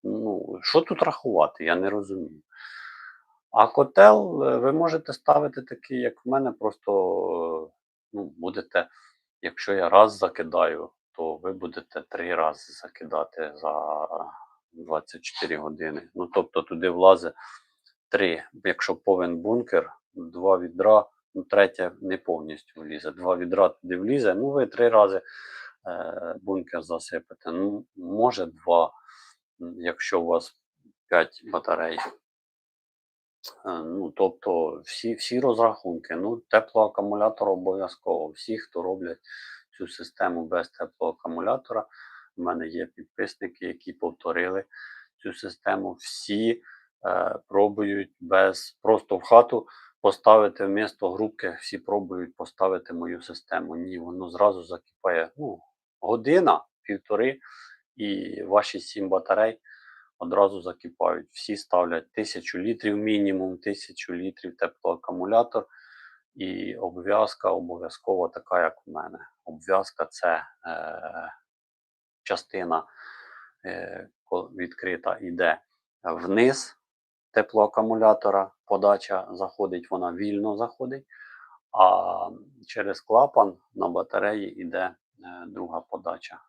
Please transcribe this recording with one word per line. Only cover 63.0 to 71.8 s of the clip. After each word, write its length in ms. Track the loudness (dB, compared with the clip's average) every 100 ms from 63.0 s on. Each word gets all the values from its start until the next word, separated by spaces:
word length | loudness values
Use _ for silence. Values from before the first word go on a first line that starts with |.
| 0 0 0 0 -4 -6
тисячу 560 | -8 -8 -12 -14 -10
літрів 420 | -8 -8 -10 -16 -8
теплоакумулятор. 1080 | -8 _ -4 -4 -6 -6 2 2 2 -4 -8 -20 -20 -20 -20 _ _
І 420 | -12 -8 -8 -8 -8
обв'язка 720 | -8 -6 0 2 2 0 -2
обов'язково 800 | -2 -4 -10 -12 -8 -2 0 -2
така, 340 | -6 -2 0
як 260 | 0 -2 -14
у 40 |
мене. 260 | -12 -12 -16 -20 _
Обв'язка — 600 | -20 -16 0 0 0 -8 -8
це, 320 | -4 -2 -2 -6 _ -12
е, 640 | -10 -10 -12 -12 -12 -14 -18 _ _ _ _